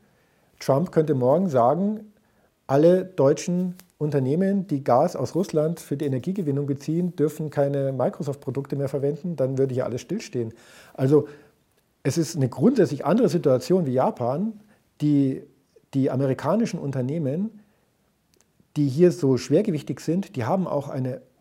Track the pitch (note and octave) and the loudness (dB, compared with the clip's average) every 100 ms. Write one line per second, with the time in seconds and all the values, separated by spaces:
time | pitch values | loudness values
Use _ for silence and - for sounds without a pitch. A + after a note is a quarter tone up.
0 | _ _ _ _ _ - - C3+ F3+ E3 | _ _ _ _ _ -6 0 2 2 2
1 | D#3 C3 B2 D#3+ F#3+ C3 A#2+ D#3+ G3+ G#3+ | 2 2 4 4 2 4 4 2 0 -4
2 | - _ _ _ _ _ - C#3 E3+ F#3 | -10 _ _ _ _ _ 0 4 6 6
3 | F3+ - C#3 D#3 - F3 F#3 - _ - | 2 2 2 2 0 -2 -4 -8 _ -6
4 | D3+ C#3+ C3 E3 F#3+ G3 F3+ C#3+ C#3 B2 | -2 0 0 0 0 -2 -2 -4 2 4
5 | F3 - B2+ D#3+ G3+ D#3 D#3 E3+ - C#3+ | 2 0 -4 -2 -2 0 -2 -4 -6 -6
6 | D3 C3 F3+ G3 D3 C#3 C#3+ C#3 - E3 | -4 -4 -4 -4 -2 -2 -4 -6 -4 -2
7 | F3+ E3+ D3+ D3+ D3+ D3 C#3+ C#3 C3+ C3 | -2 0 -2 -2 -6 -2 0 0 -2 -2
8 | D3+ - D3 C3+ - C3 C#3 C#3 C#3 C#3+ | -2 -4 -8 -8 -8 -8 -6 -4 -4 -2
9 | C#3 D#3 F3+ D3+ C3 C3 C3+ B2 B2 B2 | -4 -4 -6 -4 -2 0 -2 -2 -4 -6
10 | - G3+ - B2 A2+ - - - - - | -6 -8 -6 -6 -8 -10 -20 -20 -18 -2
11 | C3+ D3 D3 - _ _ _ _ _ _ | 4 4 2 -6 _ _ _ _ _ _
12 | C#3 E3+ D#3 D#3 C3 - G3 C4+ D#3+ C#3+ | -2 -2 -2 -2 -2 2 2 4 2 0
13 | C#3 A3 G3 E3 C#3+ B2+ B2+ F#3 C#3+ B2 | 0 2 2 2 2 2 2 0 2 0
14 | F3+ A3 A#2+ D3 A3 - - _ _ - | 0 0 -4 -2 -4 -8 -18 _ _ -4
15 | D3 C#3+ C3+ - - _ _ _ _ C#3 | 2 2 2 -2 -10 _ _ _ _ -2
16 | C#3 B2+ C#3 C3 C#3 G#3+ A#3+ E3 C#3+ C3 | 0 0 0 0 0 0 0 -4 -6 -4
17 | B2 E3 C3+ D#3+ A3 - _ _ _ _ | -4 -4 -4 -4 -6 -10 _ _ _ _
18 | _ _ _ _ _ _ _ D3+ C#3+ C3+ | _ _ _ _ _ _ _ -2 0 4
19 | F3 F3 C3+ B2 - D#3 G#3+ D3+ - C#3 | 4 4 2 0 2 0 2 -4 -6 -6
20 | - F3+ - C3 A2+ F#3+ E3+ C#3+ C#3 C#3 | -4 -4 -4 -4 -2 -2 -2 -4 -4 -6
21 | B2+ A#2+ - _ | -6 -8 -14 _